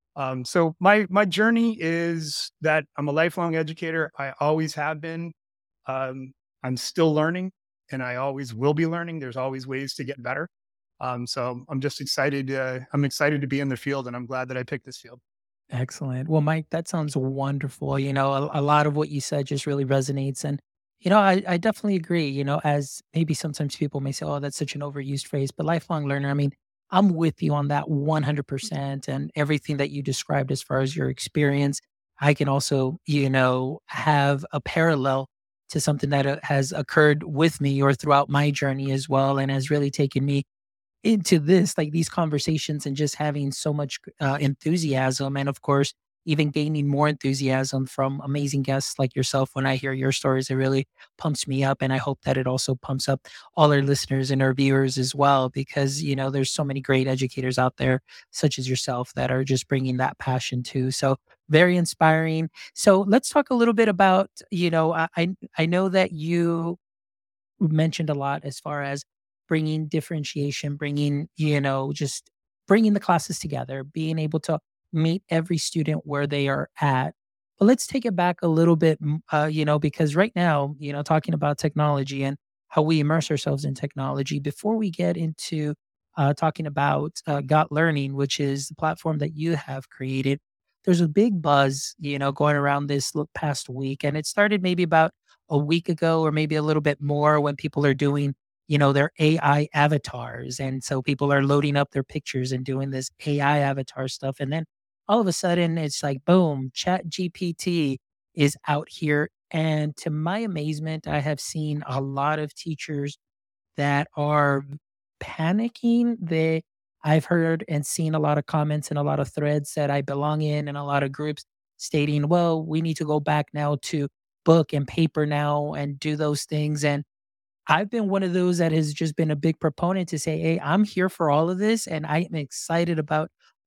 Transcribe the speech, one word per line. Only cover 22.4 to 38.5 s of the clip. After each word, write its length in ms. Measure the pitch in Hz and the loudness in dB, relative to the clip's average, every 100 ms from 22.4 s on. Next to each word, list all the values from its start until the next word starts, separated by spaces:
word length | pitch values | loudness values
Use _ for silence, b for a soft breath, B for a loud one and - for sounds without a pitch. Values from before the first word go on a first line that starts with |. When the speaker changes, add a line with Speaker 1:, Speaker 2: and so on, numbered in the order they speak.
Speaker 2:
know, 160 | 139 147 | -2 0
as 380 | 151 147 139 - - | 0 0 -2 -10 -6
maybe 220 | 160 160 | -2 0
sometimes 420 | 156 160 147 143 - | -2 -4 -4 -6 -4
people 240 | 147 147 | -4 -4
may 120 | 135 | -6
say, 120 | 139 | -6
"Oh, 140 | 156 143 | -4 -4
that's 180 | 143 - | -4 -6
such 180 | 143 | -6
an 60 | 147 | -6
overused 460 | 143 143 135 139 - | -10 -8 -6 -6 -6
phrase," 240 | 143 135 | -4 -4
but 160 | - 156 | -4 -2
lifelong 400 | 170 - 160 143 | -2 -2 -4 -2
learner, 240 | 139 139 | -2 -2
I 40 | |
mean, 180 | 143 143 - _ _ _ | 0 0 -2 _ _ _
I'm 200 | 185 202 | 4 4
with 320 | 165 165 - | 4 0 0
you 100 | 160 | -2
on 160 | 147 143 | 0 0
that 220 | 143 151 | -2 0
one 320 | 147 147 156 | -2 0 0
hundred 240 | 143 147 139 | 0 -2 -4
percent, 600 | 139 - 147 139 139 - | -8 -6 -6 -6 -6 -6
and 220 | 135 151 - | -6 -6 -2
everything 400 | 147 151 - 143 | 0 0 -2 -2
that 120 | 139 | -2
you 120 | 143 | -4
described 480 | 135 131 - 143 135 | -4 -4 -2 -2 -2
as 120 | 135 | -4
far 180 | - 135 | -2 -2
as 160 | 135 160 | 0 -2
your 140 | 131 | -4
experience, 680 | 127 - - 147 139 143 143 - _ _ - | -4 -4 0 2 2 0 -2 -10 _ _ 0
I 120 | 143 | 2
can 160 | 147 139 | 2 2
also, 500 | 139 - 139 131 160 | 0 0 0 0 -2
you 240 | - 147 139 | -2 0 2
know, 520 | 135 127 127 131 156 - | 4 4 2 -2 -8 -12
have 600 | 135 117 147 143 139 147 | -4 2 4 4 2 -2
a 100 | 151 | -8
parallel 640 | - - 165 151 135 135 135 _ _ _ - | -4 2 2 2 2 0 -2 _ _ _ -8
to 100 | 151 | -2
something 300 | 147 147 139 | 0 0 2
that, 160 | 143 139 | 2 2
uh, 120 | 143 | 0
has 300 | - 139 131 | 0 0 0
occurred 500 | 147 143 - 151 151 | -4 0 6 6 6
with 360 | 160 143 160 - | 0 2 2 2
me 220 | 139 139 | 0 2
or 120 | 139 | 4
throughout 360 | 135 151 139 143 | 2 4 4 4
my 200 | 143 147 | 2 2